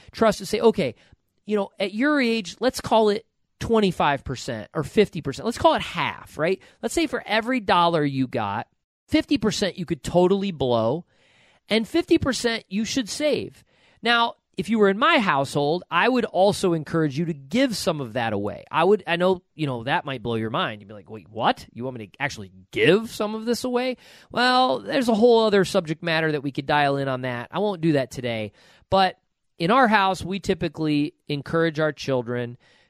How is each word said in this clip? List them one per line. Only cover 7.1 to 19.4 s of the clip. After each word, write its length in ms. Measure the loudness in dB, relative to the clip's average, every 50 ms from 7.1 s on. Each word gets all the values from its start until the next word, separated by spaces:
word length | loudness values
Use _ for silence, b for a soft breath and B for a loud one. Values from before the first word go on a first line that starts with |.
| -4 -6 -4
every 340 | -2 -2 -2 0 0 -2 -2
dollar 440 | 2 2 4 4 4 4 4 2 0
you 220 | 0 0 -2 -2
got, 420 | -2 -2 -4 -4 -4 -4 -6 -8 _ _ _ _ _ _ _ _ -2
fifty 300 | 0 0 0 0 -2 0
percent 400 | 0 -2 -2 -2 -4 -4 -4 -6
you 80 | -6
could 160 | -6 -6 -8
totally 480 | -4 0 2 4 4 4 4 2 -2 -4
blow, 560 | -4 -2 -2 0 2 2 2 0 -2 -4 -6 b b b b b b b b b b b b b
and 180 | -2 -2 -2 0
fifty 300 | -2 -2 2 2 2 2
percent 460 | 2 0 -2 -2 -2 -2 -4 -4 -8 -6
you 160 | -6 -4 -4
should 240 | -2 -2 -4 -4 -4
save." 560 | -4 -2 -2 0 0 -2 -4 -8 -12 _ _ b b b b b b b
Now, 320 | b 0 2 2 2 0 -4 _ _ _ _
if 120 | -8 -4 0
you 100 | 2 4
were 120 | 4 4
in 80 | 4 2
my 200 | 2 2 4 4
household, 680 | 4 2 2 2 0 0 -2 -2 0 0 -2 -2 -4 -2
I 160 | 0 0 2
would 200 | 2 2 2 0
also 480 | 0 2 2 4 4 2 2 0 0 0
encourage 440 | 0 -2 -2 -2 0 0 0 0 -2
you 60 | -4
to 80 | -4
give 420 | -4 -8 -8 -4 0 0 0 0 0
some 240 | -2 -4 -4 -4 -4
of 140 | -4 -6
that 220 | -4 -4 -2 -2 -2
away. 300 | -2 -4 -4 -8 -10 -12 -4
I 140 | -2 2 4
would, 180 | 4 2 2 0
I 100 | -2 -2
know, 260 | 0 2 0 0 0